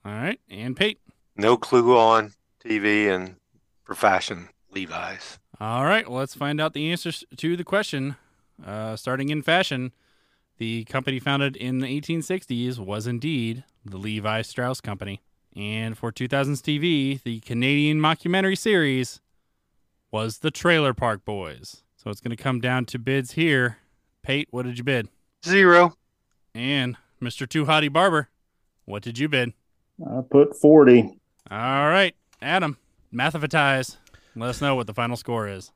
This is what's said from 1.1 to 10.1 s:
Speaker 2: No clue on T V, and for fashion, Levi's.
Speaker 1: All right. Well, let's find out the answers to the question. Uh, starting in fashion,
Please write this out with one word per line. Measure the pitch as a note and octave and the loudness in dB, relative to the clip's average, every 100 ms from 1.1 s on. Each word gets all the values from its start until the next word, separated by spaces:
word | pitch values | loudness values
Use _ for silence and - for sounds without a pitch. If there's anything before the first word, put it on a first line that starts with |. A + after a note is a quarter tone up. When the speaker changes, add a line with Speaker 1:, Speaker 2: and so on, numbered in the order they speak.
| _ _ - | _ _ 0
Speaker 2:
No | G#2 B2 | 4 4
clue | - B2 A#2 B2 | 4 4 6 8
on | A2+ A2+ G#2 _ _ _ | 8 6 2 _ _ _
T | A#2 G#2+ | -4 0
V, | G#2 G#2 G#2 | 2 2 2
and | F#2 F#2 F#2 _ _ _ _ - | 0 -4 -16 _ _ _ _ -16
for | G2+ | 0
fashion, | G#2+ F#2 - F2 E2+ _ _ | 2 2 -2 -12 -14 _ _
Levi's. | G2 F2 E2+ F2 F#2 - - _ - | -12 -10 -10 -10 -12 -16 -20 _ -12
Speaker 1:
All | A2 A#2+ C#3+ | -6 -2 0
right. | G#3+ - | 0 -2
Well, | B2 | -8
let's | C3+ - | -8 -6
find | C#3+ D3+ | -6 -2
out | D#3 | -4
the | C#3+ D#3 | -4 -6
answers | E3+ E3+ - - B2+ | -6 -8 -12 -16 -8
to | D#3 F3 | -6 -4
the | |
question. | F3 G3 G#3 C#3+ C3+ C#3 _ _ _ _ F#2+ | -2 -2 -2 -6 -8 -10 _ _ _ _ -14
Uh, | G#2+ A2 A2 | -10 -10 -8
starting | - C3 C#3 | -6 -4 -4
in | D3+ | -4
fashion, | C#3+ E3+ F#3+ C3+ B2+ _ _ | 0 0 0 -4 -8 _ _